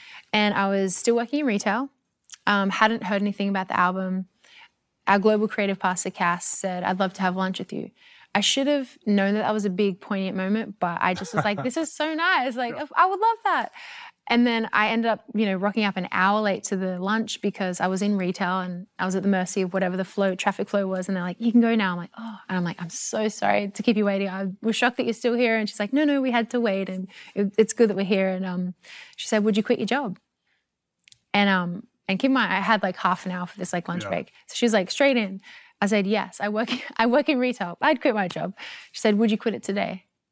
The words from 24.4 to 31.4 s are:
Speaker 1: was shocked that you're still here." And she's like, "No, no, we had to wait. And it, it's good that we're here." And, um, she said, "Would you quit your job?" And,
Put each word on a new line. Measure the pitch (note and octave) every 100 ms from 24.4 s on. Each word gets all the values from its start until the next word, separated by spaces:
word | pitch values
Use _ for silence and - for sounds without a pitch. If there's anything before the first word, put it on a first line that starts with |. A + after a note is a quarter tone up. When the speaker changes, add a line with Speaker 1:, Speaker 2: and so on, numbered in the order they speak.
| F#3+ F#3+
Speaker 1:
was | A3+ G#3+
shocked | B3 A#3+
that | A#3
you're |
still | A3 A#3+ A#3+
here." | A#3+ A3+
And | G#3+
she's | -
like, | G#3
"No, | C#4
no, | D4+ C#4+
we | C4
had | A#3+ A#3
to | B3
wait. | A3+ G3 F#3+
And | F#3 F#3 - - -
it, | G3+ -
it's | A3
good | - A3+
that | F#3+
we're |
here." | F#3 G3 F#3+
And, | F#3 F#3+
um, | F3+ F3+ - - - - -
she | -
said, | G#3+ G#3+
"Would | G#3
you |
quit | G#3 A#3+
your | G3
job?" | C4 B3 F3+ _ _ _ _ _ _ _ _ _ _ _
And, | G3+